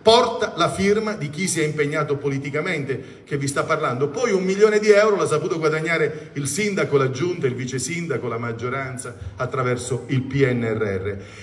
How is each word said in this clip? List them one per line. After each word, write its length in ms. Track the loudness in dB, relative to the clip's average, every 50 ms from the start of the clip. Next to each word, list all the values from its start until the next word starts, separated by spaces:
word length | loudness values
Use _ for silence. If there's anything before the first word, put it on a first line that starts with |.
porta 540 | 6 6 8 8 6 4 0 -2 -4 -4 0
la 140 | 0 0 0
firma 440 | 0 0 2 2 2 2 0 -2 -4
di 140 | -6 -6 -8
chi 180 | -4 -4 -4
si 140 | -2 0 0
è 40 | 0
impegnato 520 | 0 0 -2 -2 0 0 -2 -2 -2 -2
politicamente, 1080 | -2 -2 -2 -4 -4 -4 -4 -4 -4 -4 -2 -4 -4 -4 -4 -6 -6 -8 -12 -18 -20 -10
che 120 | -8 -6
vi 100 | -4 -4
sta 180 | -2 -2 -2 0
parlando. 440 | 0 0 0 0 -2 0 0 -2 -2
Poi 240 | 0 0 0 2
un 100 | 2 2
milione 360 | 2 0 4 6 6 6 6 6
di 100 | 6 8
euro 280 | 8 8 8 6 4
l'ha 100 | 2 2
saputo 320 | 2 2 0 0 0 0 0
guadagnare 720 | 2 2 2 0 0 0 0 2 0 0 -2 -6 -12 -10 -8
il 140 | -6 -6 -4
sindaco, 480 | -2 -2 -2 0 0 0 0 2 2
la 140 | 2 2 2
giunta, 360 | 0 -2 -2 -2 -2 0 -2
il 80 | -2 -2
vice 240 | -4 -6 -6 -6 -6
sindaco, 480 | -4 -4 -4 -4 -4 -4 -4 -4 -4
la 120 | -4 -4 -4
maggioranza 760 | -4 -6 -6 -6 -6 -4 -4 -4 -6 -6 -8 -10 -12 -12 -14 -14 -14 -12 -8
attraverso 680 | -6 -6 -4 -2 -2 0 0 -2 -2 -2 -4 -4 -4 -2
il 160 | -2 -2 -2
P 240 | -2 0 2 2 2 2
N 120 | 2 0 0
R 180 | -2 -2 -2
R. 360 | -2 -2 -2 -2 -4 -6 -6 -8 -10 -16 -18 -10